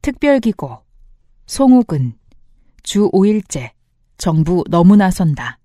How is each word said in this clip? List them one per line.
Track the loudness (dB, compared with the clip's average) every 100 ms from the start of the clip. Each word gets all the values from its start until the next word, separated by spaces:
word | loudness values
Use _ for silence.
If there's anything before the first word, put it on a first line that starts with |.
특별기고, | -8 -4 0 0 0 -6 -10 -14 _ _ -20 _ _ _ _
송호근, | -2 4 4 2 -4 -6 -8 _ -20 _ _ _ _
주 | -8 -2 0
오일째, | 2 0 0 -4 -12 -14 _ _ _ _ _
정부 | -4 -2 0 -2 -2
너무 | 2 4 6
나선다. | 4 0 -2 -4 -8 -14